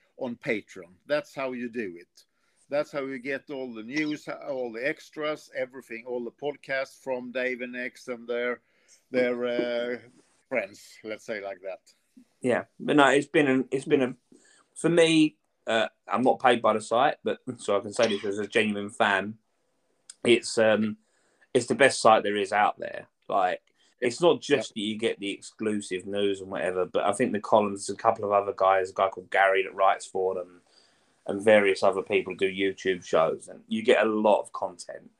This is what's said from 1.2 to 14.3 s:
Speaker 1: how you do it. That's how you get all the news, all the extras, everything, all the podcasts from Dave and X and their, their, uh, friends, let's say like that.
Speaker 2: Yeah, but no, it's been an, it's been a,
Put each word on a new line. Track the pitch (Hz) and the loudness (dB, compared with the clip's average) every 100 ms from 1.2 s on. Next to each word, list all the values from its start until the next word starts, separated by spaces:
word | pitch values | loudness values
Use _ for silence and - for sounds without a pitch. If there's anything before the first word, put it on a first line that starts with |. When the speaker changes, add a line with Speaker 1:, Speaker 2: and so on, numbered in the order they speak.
| - | -4
Speaker 1:
how | 143 135 | -8 -8
you | 123 120 | -6 -8
do | 117 98 85 | -6 -8 -10
it. | - _ _ _ _ _ _ | -20 _ _ _ _ _ _
That's | 143 - | -4 -4
how | 151 135 | -6 -6
you | 135 | -8
get | 131 135 - | -6 -8 -8
all | 135 131 | -10 -10
the | 113 | -10
news, | 110 147 151 147 - 143 151 | -8 -4 -4 -6 -10 -10 -8
all | 131 120 | -6 -6
the | 113 139 | -4 -6
extras, | 156 - 156 151 151 - 131 | -6 -12 -8 -6 -6 -10 -8
everything, | 127 131 - 113 127 | -8 -10 -14 -14 -8
all | 123 | -8
the | 117 | -8
podcasts | - 143 135 - 135 135 - | -8 -8 -8 -6 -6 -6 -10
from | 135 127 123 | -8 -6 -6
Dave | 127 127 120 | -4 -4 -4
and | 123 123 | -8 -8
X | 123 - - | -10 -10 -12
and | 117 117 | -10 -6
their, | 120 123 120 _ _ _ _ _ | -4 -4 -6 _ _ _ _ _
their, | 127 123 120 123 | 0 0 0 -2
uh, | 123 120 120 120 117 120 _ _ _ _ | -2 -2 -2 -4 -6 -10 _ _ _ _
friends, | 120 98 101 - - | -6 -6 -10 -20 -16
let's | 107 107 - | -12 -12 -8
say | 107 | -8
like | 98 95 | -8 -10
that. | 95 90 _ _ _ _ _ _ | -12 -12 _ _ _ _ _ _
Speaker 2:
Yeah, | 127 101 - - | -2 -2 -4 -8
but | - 147 | 2 6
no, | 135 | 6
it's | 139 147 | 4 2
been | 165 143 | 2 4
an, | 131 127 | 2 0
it's | 135 156 | -4 0
been | 143 | 2
a, | 123 143 _ | 2 -4 _